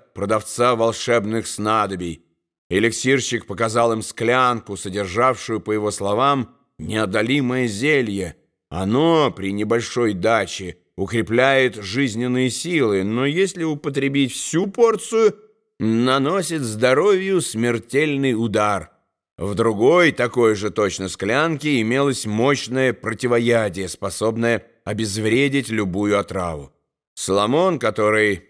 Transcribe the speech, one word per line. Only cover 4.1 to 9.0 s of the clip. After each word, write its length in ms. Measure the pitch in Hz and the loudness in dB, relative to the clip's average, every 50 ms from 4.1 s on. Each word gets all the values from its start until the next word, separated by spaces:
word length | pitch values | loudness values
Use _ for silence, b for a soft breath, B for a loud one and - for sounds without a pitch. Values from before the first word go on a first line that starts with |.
| - - 117 117 123 131 127 123 120 107 - - 98 | -6 -2 0 2 2 2 2 2 0 -2 -6 -10 -12
содержавшую, 840 | - - 98 92 101 98 92 87 117 123 131 123 - - - 110 104 | -10 -8 -6 -4 -4 -4 -2 0 0 2 2 0 -2 -4 -6 -6 -4
по 120 | - 107 | -2 -2
его 180 | 107 107 104 104 | -2 0 -2 -2
словам, 640 | 101 - 98 101 104 113 135 143 143 135 110 - _ _ _ _ _ - | -4 -4 -2 -2 0 2 2 2 2 0 -2 -6 _ _ _ _ _ -14
неодолимое 880 | 78 90 107 110 107 95 101 107 110 120 139 147 131 123 127 127 123 | -8 -6 -4 -2 -2 0 0 0 0 0 0 0 0 0 0 0 -2
зелье. 680 | 113 101 101 127 151 151 135 123 107 98 98 90 80 - _ _ _ _ _ _ _ | -2 -2 -2 0 2 2 2 0 0 -4 -4 -6 -6 -10 _ _ _ _ _ _ _
Оно 600 | 78 - 95 98 113 135 | -6 -4 -2 0 2 2